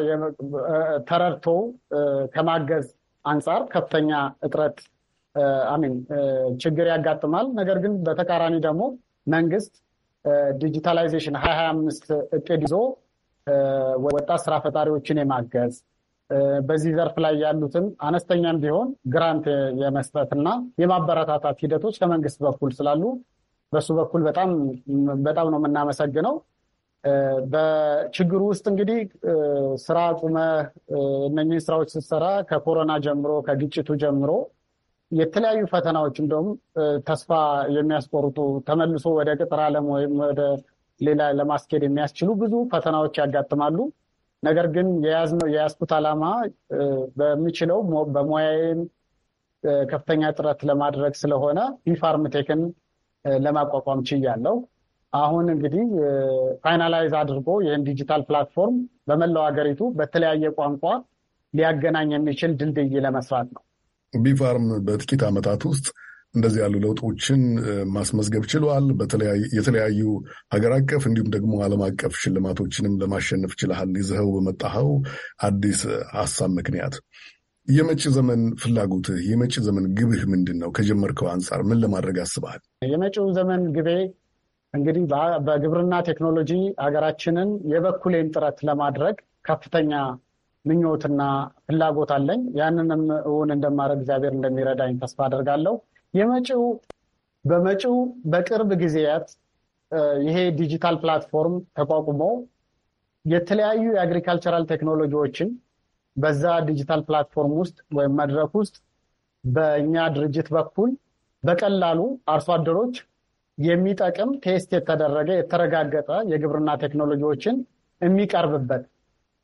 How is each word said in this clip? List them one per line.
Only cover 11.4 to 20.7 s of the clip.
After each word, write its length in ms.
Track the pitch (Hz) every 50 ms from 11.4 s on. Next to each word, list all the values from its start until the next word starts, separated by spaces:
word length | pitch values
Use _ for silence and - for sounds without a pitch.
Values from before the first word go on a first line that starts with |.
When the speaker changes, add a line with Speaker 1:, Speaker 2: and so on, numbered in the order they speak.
| 151 165 156
Speaker 1:
ሃያ 140 | 160 165 160
አምስት 360 | 160 160 156 156 151 - - - 156 147 - - 165
እቅድ 280 | 151 - - 170 156 151
ይዞ፣ 120 | - 160 196 240 262 262 _ _ _ _ _ _ _ _ _ -
እ፣ 100 | 143 143 139 139 135 135 135 131 131 131 127 131
ወጣት 360 | 147 147 147 143 - 170 165
ስራ 140 | - - 156 143
ፈጣሪዎችን 580 | 147 151 147 156 151 156 151 143 143 - 151 151
የማገዝ፣ 560 | 143 139 131 123 120 120 - 123 120 120 123 - _ _ _ _ _ _ _ _ _ -
እ፣ 60 | 143 139 139 139 139 139
በዚህ 320 | 135 135 160 156 156 165 156
ዘርፍ 240 | 165 170 156 - 170
ላይ 160 | 160 156 156 147
ያሉትን 460 | 156 151 151 156 151 139 - 170 185 208 180 -
አነስተኛም 560 | 143 151 170 175 175 - 180 170 170 165 165 156
ቢሆን 300 | 143 147 151 190 247 262 277 _ -
ግራንት 380 | 131 131 165 165 165 156 151 156 151 143 139 135 135 127 131
የመስጠትና 680 | 139 139 135 139 127 - - 151 135 - 139 143 147 170 226 247 247 247